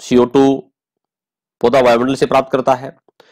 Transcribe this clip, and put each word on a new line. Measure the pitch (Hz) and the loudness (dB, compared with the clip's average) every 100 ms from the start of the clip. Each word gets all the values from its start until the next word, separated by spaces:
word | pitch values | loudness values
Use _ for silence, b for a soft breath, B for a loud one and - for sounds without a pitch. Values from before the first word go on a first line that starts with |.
सीओ | - 123 | -2 0
टू | 123 139 135 135 - _ _ _ _ _ _ _ _ - | 2 2 2 0 -8 _ _ _ _ _ _ _ _ -6
पौधा | 120 135 | 0 2
वायुमंडल | 123 117 127 | 2 2 0
से | 131 135 | -4 -2
प्राप्त | 135 131 | -2 -2
करता | 131 127 | -4 -2
है, | 127 135 _ _ _ b | -4 -6 _ _ _ b